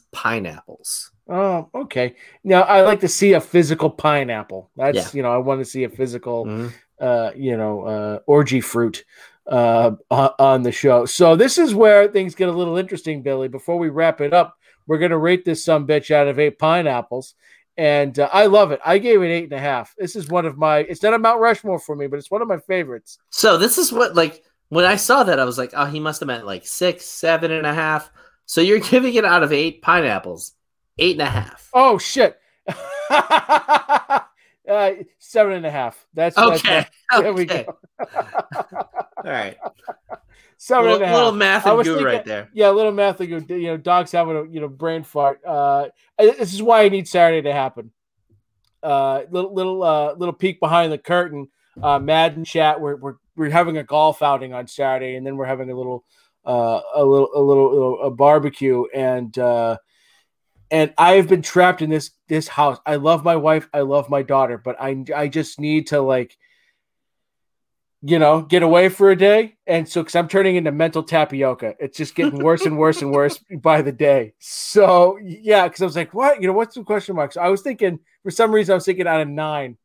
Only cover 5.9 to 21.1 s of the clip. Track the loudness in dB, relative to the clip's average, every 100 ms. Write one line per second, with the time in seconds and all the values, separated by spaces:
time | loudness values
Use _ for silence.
5.9 | -6 -8 -6 -8 -8 -6 -8 -10 -14 _
6.9 | _ -2 -2 -4 -6 -6 -4 -4 -6 -8
7.9 | -8 -8 -8 2 2 4 -2 -2 -2 -2
8.9 | -4 -16 _ -20 _ -4 0 2 4 2
9.9 | 0 _ 0 2 4 4 4 0 0 4
10.9 | 4 2 4 6 6 4 4 2 4 6
11.9 | 8 6 2 -2 -2 -2 -2 -2 -4 -6
12.9 | -8 -8 -8 -6 -4 -6 -8 -6 -4 -4
13.9 | 0 0 0 2 2 2 _ _ _ -4
14.9 | -2 0 0 0 0 -2 -4 0 0 2
15.9 | -2 2 2 2 2 -2 0 0 0 0
16.9 | -4 -6 -12 -12 _ _ _ _ -2 0
17.9 | 2 0 -2 0 2 4 4 4 0 0
18.9 | 0 2 2 2 -2 -6 -6 -4 -4 -6
19.9 | -12 -10 -10 -4 -4 -4 -2 0 0 -2
20.9 | -2 0